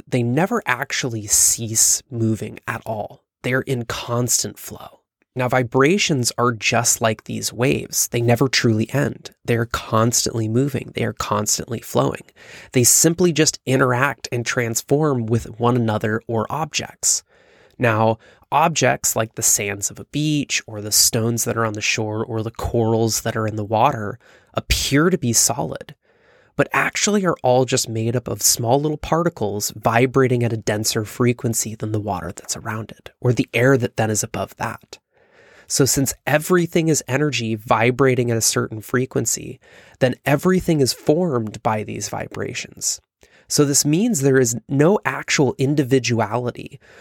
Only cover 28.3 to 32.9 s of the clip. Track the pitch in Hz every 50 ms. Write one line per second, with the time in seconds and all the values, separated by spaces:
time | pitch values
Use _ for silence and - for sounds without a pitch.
28.3 | 113 113 - - - - 117 113 127 143 147 156 151 147 - - 160 165 170 170
29.3 | - - 110 101 101 104 - - - 113 - 117 113 117 131 131 120 139 131 120
30.3 | 123 120 120 113 117 110 - - 107 104 110 - - 117 107 - - - 123 123
31.3 | 123 - - 117 107 - - 110 107 - 110 107 107 107 101 107 98 87 78 85
32.3 | 95 - - - - - - 110 107 110 110 -